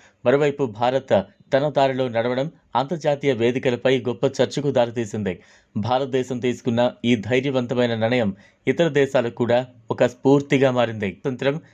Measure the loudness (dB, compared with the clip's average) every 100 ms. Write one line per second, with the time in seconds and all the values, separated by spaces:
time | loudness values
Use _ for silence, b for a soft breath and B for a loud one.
0 | b b 2 2 2 0 -4 -2 0 0
1 | 0 0 0 b -2 0 0 0 0 0
2 | -2 -2 -2 -2 -4 b b -4 -4 -4
3 | -2 0 0 2 0 0 -2 0 0 0
4 | -2 -2 -2 0 -2 0 -2 0 0 -2
5 | -6 -4 -4 -6 b b b -6 -2 -2
6 | 0 -2 -2 -4 -4 -2 -2 0 0 0
7 | 0 0 0 -2 0 -2 -2 -2 0 0
8 | 0 0 0 -4 b b -2 2 2 2
9 | 2 2 0 -2 0 0 0 -10 -6 0
10 | 0 2 2 2 4 2 2 2 0 -2
11 | -6 -4 -8 -2 -2 -4 b